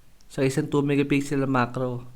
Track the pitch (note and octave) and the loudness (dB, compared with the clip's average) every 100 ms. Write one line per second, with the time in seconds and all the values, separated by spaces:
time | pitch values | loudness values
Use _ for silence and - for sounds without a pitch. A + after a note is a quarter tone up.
0 | - - - - C3+ D3 D3+ D3 C#3+ C#3+ | -20 -20 -10 -2 0 0 0 2 2 2
1 | C#3+ C#3+ C#3 C#3+ C3+ B2+ A#2+ C3 B2+ B2 | 2 0 0 -2 0 0 0 -2 -4 -6
2 | - | -10